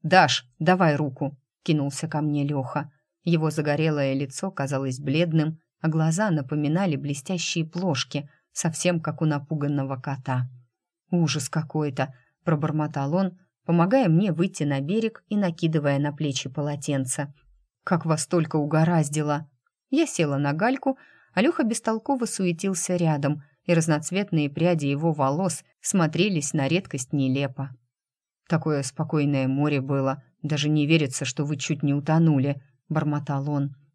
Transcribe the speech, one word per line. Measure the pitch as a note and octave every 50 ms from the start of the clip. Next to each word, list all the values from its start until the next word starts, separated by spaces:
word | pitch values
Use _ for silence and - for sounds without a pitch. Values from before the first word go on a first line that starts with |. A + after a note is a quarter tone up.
| -
"Даш, | D#3 F#3 F#3 E3+ C3+ B2 - - _ _ _
давай | D#3+ E3+ - F#3+ F#3 D#3+ D3
руку", | C#3+ D3+ C#3+ B2+ - - C3+ C#3 _ _ _ _ _ _
кинулся | - D#3+ D3+ C#3 C#3 C#3 - -
ко | D#3+ E3 D#3
мне | D#3 D3+ D3 D3 C#3+
Лёха. | C#3+ D3 C#3 C3 C3 - - - - _ _ _ _ _ _ _
Его | F3 E3+ D#3+ D#3 D#3
загорелое | D3+ D#3+ D3 D3 D3 D3 D#3 D#3+ D3+ D3 C#3 C3+ C3+
лицо | C#3 C#3+ C#3 - - - F#3+
казалось | F#3+ - C#3 C#3 C#3+ C3+ C3+ C3+ B2+ B2+
бледным, | C#3+ C#3 C#3 D#3 F3 E3+ D#3 D#3+ D3+ D#3 D#3+ - _ _ _ _
а | - D#3+
глаза | D#3 D#3+ D#3+ D#3+ D#3+ F3+ G#3+ G#3
напоминали | E3 D3+ C3 B2+ D3+ D3+ D3 C#3+ D#3 F3 G3+ F#3 D3
блестящие | C3+ C#3 C#3+ C#3+ - - - F#3+ E3+ - - - F3 D#3+
плошки, | D#3+ - F3 F#3 F#3 D3 B2+ - _ - D3 C#3 C#3+ _ _ _ _ _
совсем | - - E3 D#3+ - - F3+ F3 E3
как | D#3+ D#3 D3+ -
у | E3
напуганного | D#3 D3 C#3+ C#3+ _ D#3+ D3+ C#3+ C#3+ D3 C#3+ C3+ C3+ C3+
кота. | C3 - D3 C#3 C3 - - C3 B2+ B2+ B2+ - - _ _ _ _ _ _ _ _ _ _
"Ужас | - F3 E3 D3+ - D3+ - -
какой-то", | - D#3+ D#3 D3+ - D#3 D3+ D3 C3+ C#3+ C3 C3 - _ _ _ _ _ _
пробормотал | - E3 D3 D3+ D3+ D3 D3+ D3+ - - C#3+ C#3 C#3 D#3
он, | F#3 G3 F#3 F#3 _ _ _ _ _ _
помогая | - E3+ E3+ E3+ F#3+ B3+ C4+ C4
мне | F3+ D#3+ E3 G#3 G#3
выйти | D3+ D3 F3 G3 - - D#3
на | D3 C#3+ C3+
берег | C#3 D3 G3 A3+ A3 A3 A3 - _
и | _ G#3
накидывая | G#3 G3+ F3 E3 - E3+ D#3+ D#3+ D#3+ C#3+ C#3+ C#3 C#3
на | C#3+ D3 D3
плечи | C#3+ D#3+ D3 C3+ - -
полотенце. | C3 C3 D3+ C#3+ D3 D3 D3 - - C#3+ C3+ C3 C3 - - C#3+ C#3+ C#3+ _ _ _ _ _ _ _ _ _ _
"Как | - F#3 E3 E3
вас | E3 D#3+ D3+ -
только | - - F3 D#3+ D#3 -
угораздило!" | D#3 D3 D3 D#3+ D#3 D#3+ E3 F3 E3 D3+ C#3+ D3 D#3 D3+ D3 D3 D3+ D#3 _ _ _ _ _ _ _ _ _
Я | - D4 E4
села | - - - E3 D3 C#3
на | C#3 C#3+ C#3+ C#3+
гальку, | D#3 G3+ A#3+ C4 C4+ - C4+ C4+ _ - _ _ _ _ _ _
а | F#3+
Лёха | G#3 D4+ E4+ - D4
бестолково | A3 A3+ - - A#3+ A3+ A3 - - C#4 B3+ A#3+
суетился | - - - F#3+ F3 F3 E3 - G3 F#3+ F3+ - - F3+
рядом, | F3 F3 D#3+ D3+ C#3+ C#3 C#3 D#3 - - _ _ _ _
и | - F3
разноцветные | E3 D#3+ E3+ D#3 D3 D#3 - F3+ F#3+ G#3 G3+ - D#3 D3 C#3+
пряди | C#3+ - D#3+ F3+ F3+ D#3 C#3+
его | C#3 C#3 C#3+ D#3+ E3+
волос | D#3 D3+ C#3 C3+ C#3+ D#3+ G3 F3+ E3 - _ _ _ _
смотрелись | - - - F#3+ E3 D#3 D#3+ F3+ G#3 G#3+ F#3+ D#3 C#3 - -
на | D#3+ C3+ C3+
редкость | D#3 F#3 F#3+ - - C3+ - _
нелепо. | - C#3+ C3+ C3 C3 C#3 C#3+ C3+ C3+ - - - - _ _ _ _ _ _ _ _ _ _ _ _ _ _
"Такое | _ F3 D#3+ D#3 D#3+ D3+ C#3+ C3+
спокойное | C3+ - - D#3+ D#3 - D3+ D3 C#3+ C#3+ C3+ C3
море | C3 C3+ C#3 D3 D3+ D3 C3+
было, | C3 C#3 C#3 C#3 C3+ C3+ C3+ C#3 - _ _ _
даже | - C#3+ D#3 C#3+ D3 D3
не | D3+ D3+ C#3+
верится, | C#3+ D#3+ D#3+ D3+ C3 C3 - C#3+
что | B2+ - - C#3+
вы | D3 D#3
чуть | - - - D#3+ D#3+ -
не | C#3+ C#3
утонули", | C#3+ C#3+ - D#3 D#3+ E3 E3 D3+ C3+ C3 C#3+ C#3 - _ _ _ _ _
бормотал | _ D#3 D#3 D3 D3+ D3 D3 C#3 - C#3+ C#3 C3+ D3
он. | D3 C#3+ C#3+ C#3 C#3 _ _ _ _